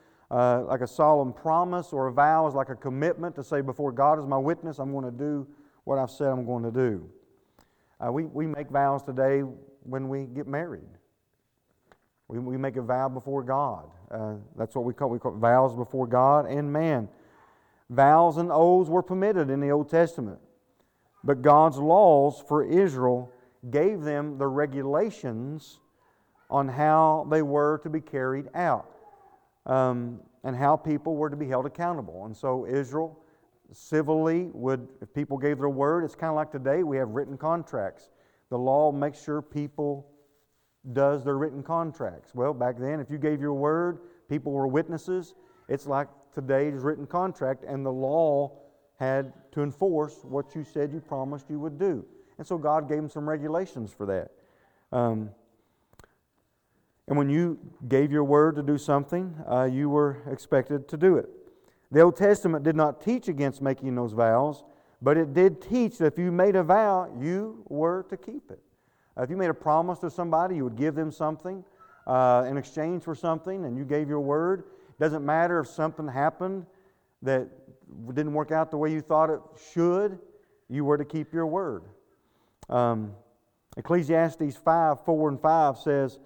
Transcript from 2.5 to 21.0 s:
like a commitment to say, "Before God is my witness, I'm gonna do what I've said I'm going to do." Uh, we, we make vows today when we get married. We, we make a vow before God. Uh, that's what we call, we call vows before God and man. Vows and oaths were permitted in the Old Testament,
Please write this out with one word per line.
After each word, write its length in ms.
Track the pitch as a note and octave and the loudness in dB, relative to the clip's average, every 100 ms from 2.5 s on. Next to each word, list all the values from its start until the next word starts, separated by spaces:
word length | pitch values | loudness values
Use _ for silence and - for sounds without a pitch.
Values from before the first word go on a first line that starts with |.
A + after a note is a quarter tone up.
| C3+ | 0
like 140 | C3+ | -4
a 60 | B2 | -6
commitment 600 | C3+ C3 D#3+ D#3+ E3+ D3 | -6 -2 -2 -2 -6 -8
to 80 | |
say, 180 | C3 D3 | -6 -4
"Before 300 | C3+ B2+ C#3+ | -4 -4 -4
God 260 | A#2+ C#3+ D#3 | 2 2 2
is 80 | C#3 | 0
my 140 | C3+ | -2
witness, 400 | C#3 E3 E3 C#3+ | 0 -2 -6 -8
I'm 120 | C3+ | -8
gonna 200 | C#3 B2+ | -6 -8
do 340 | A#2+ D3 D3 C3+ - _ _ | -6 -4 -4 -8 -18 _ _
what 160 | - C3+ | -4 -2
I've 100 | B2+ | -2
said 200 | - C#3+ | -2 -2
I'm 140 | C3 | -2
going 200 | A#2+ B2 | -4 -4
to 80 | A#2 | -2
do." 360 | A#2+ B2+ G2 D#2+ - _ _ _ _ _ _ _ - | 0 0 0 -10 -20 _ _ _ _ _ _ _ -8
Uh, 120 | A#2+ | -6
we, 140 | C3 D#3+ | -4 -6
we 200 | D3 D#3 | -6 -6
make 240 | D3 C#3+ | -6 -4
vows 320 | C3+ C#3 C#3 | 0 0 0
today 400 | C#3 C3 C3+ C#3 | -4 0 2 2
when 640 | C#3 B2 - _ - C3 C3 | -2 -10 -20 _ -10 -8 -6
we 180 | C#3 C3+ | -6 -8
get 200 | B2+ C#3 | -10 -8
married. 420 | C#3+ E3+ G2 E2 - _ _ _ _ _ _ _ _ _ _ _ _ - | -6 -6 -12 -16 -20 _ _ _ _ _ _ _ _ _ _ _ _ -14
We, 100 | A#2 | -10
we 180 | B2+ C3 | -6 -6
make 200 | C3+ B2 | -6 -6
a 60 | |
vow 280 | A#2 B2+ C3+ | -4 -2 -2
before 320 | B2+ C#3 C#3 | -6 -6 -6
God. 480 | B2 C3+ C#3+ F#2 D2+ - - | -2 -2 -2 -6 -14 -20 -12
Uh, 220 | A2+ A2 G#2 G#2+ - | -8 -8 -10 -12 -8
that's 200 | A2 C3 | -6 -4
what 100 | B2 | -6
we 80 | |
call, 160 | A#2+ C#3 | -4 -4
we 80 | A#2+ | -2
call 140 | B2 | -6
vows 420 | G2+ A#2 B2+ C3 | 2 6 6 4
before 320 | A#2 A#2+ C3+ B2 | 0 -6 -4 0
God 400 | B2 C3 D3 C#3+ | 4 6 4 2
and 260 | C#3+ C#3+ | -4 -2
man. 380 | D3 D#3+ C3+ G#2+ - _ _ _ _ _ _ - | 0 0 0 -4 -12 _ _ _ _ _ _ -4
Vows 480 | B2 C#3 D#3 E3+ D#3 | 4 8 8 6 2
and 140 | E3+ | 0
oaths 380 | D#3 E3+ F3+ E3 | 6 6 6 4
were 120 | F3 | 0
permitted 480 | F3+ F#3 G3+ F#3 C#3+ | 0 0 0 2 0
in 100 | C#3 | 0
the 120 | C#3+ | 0
Old 180 | D3 D3 | 0 2
Testament, 500 | D#3+ E3 E3 A2 F2+ _ _ _ _ _ _ | 2 2 0 -10 -10 _ _ _ _ _ _